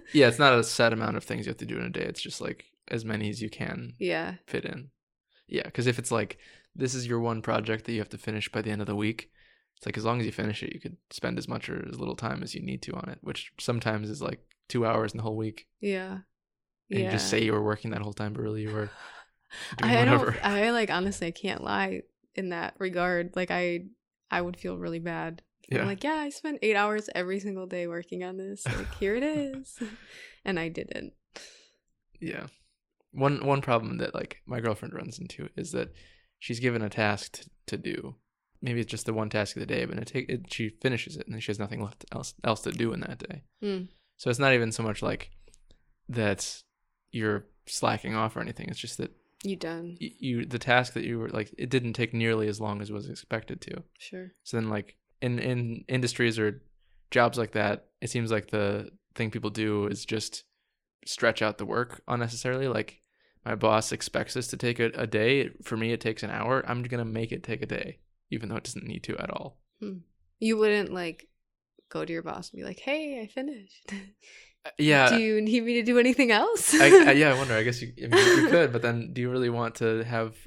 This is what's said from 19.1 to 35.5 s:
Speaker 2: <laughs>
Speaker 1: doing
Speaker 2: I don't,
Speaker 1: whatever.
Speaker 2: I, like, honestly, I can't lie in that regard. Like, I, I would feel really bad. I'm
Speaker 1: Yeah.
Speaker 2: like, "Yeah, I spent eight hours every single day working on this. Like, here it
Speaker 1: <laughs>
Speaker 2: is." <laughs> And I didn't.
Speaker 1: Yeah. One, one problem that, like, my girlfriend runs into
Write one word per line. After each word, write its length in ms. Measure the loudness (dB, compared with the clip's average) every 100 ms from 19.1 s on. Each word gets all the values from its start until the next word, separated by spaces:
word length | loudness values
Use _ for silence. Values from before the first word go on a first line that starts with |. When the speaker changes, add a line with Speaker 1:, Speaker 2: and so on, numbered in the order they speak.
| -20 -20
Speaker 2:
<laughs> 460 | _ _ -14 -10 0
Speaker 1:
doing 120 | 4
Speaker 2:
I 100 | 6
don't, 140 | 8 6
Speaker 1:
whatever. 200 | 4 2
Speaker 2:
I, 280 | 2 2 4
like, 200 | 2 2
honestly, 360 | 0 -2 -2 -6
I 20 |
can't 340 | -6 -6 -6
lie 380 | -2 -2 -2 -4 -10 _ _
in 160 | -8 -6
that 240 | -4 -6 -4
regard. 560 | -2 0 2 0 -2
Like, 160 | -4 -2
I, 360 | 0 0 -2 -6 -20 _ _ -4
I 120 | -2
would 160 | -2 -6
feel 180 | -8 -6
really 220 | -6 -6
bad. 420 | -6 -6 -6 -10 -18 _ -4
I'm 60 | -2
Speaker 1:
Yeah. 80 | -2
Speaker 2:
like, 180 | -2
"Yeah, 120 | -2 -2
I 120 | -4
spent 300 | -8 -8 -2
eight 160 | 2 2
hours 320 | 2 0 -4
every 260 | -4 -4 -4
single 260 | -4 -8 -6
day 200 | -6 -4
working 360 | -6 -8 -8
on 140 | -8 -8
this. 300 | -10 -6 -4
Like, 260 | -4 -6 -2
here 180 | 0 0
it 60 |
Speaker 1:
<laughs> 160 | 0 0
Speaker 2:
is." 400 | -4 -6 -12 -10 -10 -12 -20
<laughs> 320 | -20 -20 -10
And 160 | -4 -2
I 80 | -4
didn't. 460 | -6 -8 -8 -10 -16 _ -20 -20 -20 _ _ _ _ _ -12
Speaker 1:
Yeah. 280 | -10 -10 -12 _ _ _ _ _ _
One, 320 | 0 2 2 2
one 160 | 2
problem 340 | 4 2 2 -4
that, 160 | -4
like, 280 | -4 -8 -10
my 160 | -8 -4
girlfriend 320 | -2 -2 -6
runs 240 | -10 -10 -10
into 300 | -12 -12 -12